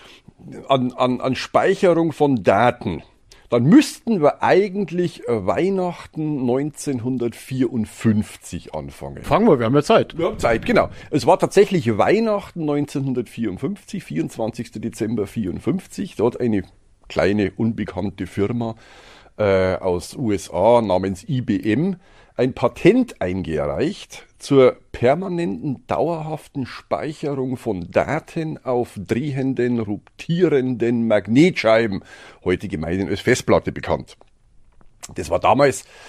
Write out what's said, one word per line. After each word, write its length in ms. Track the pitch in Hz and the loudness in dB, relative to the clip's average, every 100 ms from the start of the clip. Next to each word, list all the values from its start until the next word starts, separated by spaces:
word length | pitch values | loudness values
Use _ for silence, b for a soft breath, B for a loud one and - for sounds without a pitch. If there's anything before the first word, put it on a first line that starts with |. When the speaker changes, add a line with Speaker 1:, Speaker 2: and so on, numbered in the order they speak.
| b b b - - - - | b b b -20 -18 -8 0
Speaker 1:
an, 240 | 135 123 | 0 0
an, 300 | - 127 127 | -2 -2 0
an 120 | 131 | -2
Speicherung 760 | 123 - 120 147 190 190 165 165 | -4 0 2 2 4 4 4 2
von 320 | - 147 127 | 2 2 2
Daten, 580 | 90 98 123 - 104 76 - _ _ b b | 4 4 4 0 -4 -8 -10 _ _ b b
dann 160 | 123 | 0
müssten 560 | 123 269 - - - 208 | 6 6 6 -2 -4 2
wir 220 | 147 - | 2 2
eigentlich, 840 | 117 165 208 185 196 175 175 - - | 4 4 2 -2 -4 -2 -4 -4 -4
äh, 180 | 113 92 | -2 0
Weihnachten 1000 | - 185 190 180 156 - - 151 147 | 0 0 0 -4 -8 -12 -6 -4 -2
neunzehnhundertvierundfünfzig 2250 | 123 127 147 - - 127 123 131 120 - - 131 127 127 107 - 117 107 104 - - 85 - | 0 -2 -4 -6 -6 -4 -4 -4 -4 -6 -6 -2 -2 -2 -6 -2 0 2 -2 -8 -12 -12 -10
anfangen. 480 | 78 69 - 69 71 | -10 -10 -12 -14 -8
Speaker 2:
Fangen 240 | - 156 226 | -2 2 4
wir, 120 | 139 | 4
wir 60 | 113 | 2
haben 80 | |
ja 80 | 143 | 2
Zeit. 340 | 151 220 113 147 | 4 2 2 -4
Speaker 1:
Wir 80 | 160 | -4
haben 120 | - | -2
Zeit, 280 | 123 113 - | 0 0 2
genau. 240 | 202 90 B B | 2 0 B B
Es 160 | 147 131 | 0 2
war 120 | 185 | 2
tatsächlich 580 | 151 - 208 180 117 101 | 4 4 4 2 0 2
Weihnachten 680 | 101 196 226 202 - 175 | 2 2 2 -2 -6 -6
neunzehnhundertvierundfünfzig, 1400 | 151 147 143 147 135 127 110 - 110 90 143 202 - 190 | -2 -2 -2 -4 -2 -4 -4 -4 -4 -4 -6 -6 -10 -12
vierundzwanzigster 760 | - 147 156 - 107 - 117 110 | -8 -6 -6 -6 -6 -6 -10 -8
Dezember 480 | 113 - 110 117 95 | -8 -4 -4 -4 -4
vierundfünfzig. 880 | - 92 85 - 185 - - 196 - | -4 -6 -4 -4 -4 -6 -10 -8 -2
Da 80 | |
hat 160 | 113 - | -2 0
eine 220 | 123 104 92 _ _ _ - | -2 -2 -4 _ _ _ -8
kleine, 440 | - 87 104 95 - | 0 2 2 0 -2
unbekannte 680 | 117 107 104 92 95 - 92 | -2 -2 -6 -6 -6 -6 -8
Firma, 480 | - 101 120 113 110 B B B B B - | -4 -2 -2 -6 -10 B B B B B -2
äh, 400 | 104 95 92 92 | 2 4 2 0
aus 400 | 92 87 - - | -2 -2 -4 -6
U 160 | 120 | -2
S 180 | 95 - | -2 -2
A 300 | 87 104 120 | 2 4 4
namens 480 | 107 92 95 95 - | 4 0 0 -4 -6
I 120 | 127 | -4
B 200 | 120 98 | -2 -2
M 360 | 110 107 180 180 b b b b | 0 0 0 -4 b b b b
ein 160 | 131 | -2
Patent 680 | - 120 - 170 247 240 - | 0 -2 2 4 4 2 -2
eingereicht 1040 | - 92 - - 71 - 147 208 - - - _ | -4 -2 -4 -2 -2 -2 -4 -4 -16 -20 -20 _
zur 400 | - 139 127 - _ | 2 6 6 4 _
permanenten, 960 | - 120 156 185 175 170 202 151 127 - | 0 2 2 -2 -4 -4 -4 -6 -6 -4
dauerhaften 800 | 87 147 165 156 156 - 143 120 | -2 -2 -4 -8 -10 -10 -8 -8
Speicherung 920 | - - 87 139 151 151 139 131 127 | -10 -6 -6 -6 -6 -6 -4 -4 -6
von 360 | 120 95 87 | -4 -6 -2
Daten 640 | 98 82 151 - 165 156 151 | 0 0 -4 -6 -8 -8 -8
auf 260 | 131 123 117 - | -4 -4 -4 -6
drehenden, 840 | 85 113 151 135 131 131 123 120 | -4 -4 -4 -4 -2 0 0 -2
rotierenden 1300 | 104 104 - - - 170 170 143 127 120 117 120 113 | -4 -8 -12 -12 -4 0 2 2 0 0 0 2 2
Magnetscheiben, 960 | 104 95 120 175 - 110 113 117 92 B B B B | 2 4 4 4 4 4 4 2 -4 B B B B
heute 220 | 92 90 101 | -2 -2 -4
gemeinhin 420 | 82 78 95 87 | -6 -4 -2 -2
als 120 | 98 | -2
Festplatte 500 | - 127 - 85 82 | 0 0 4 2 2
bekannt. 460 | 69 - 76 - - _ _ _ _ - _ - _ - | -6 -4 -4 -6 -20 _ _ _ _ -20 _ -20 _ -14
Das 160 | - 80 | -10 -4
war 80 | 90 | 0
damals 460 | 87 117 143 - - B | 2 4 2 0 -8 B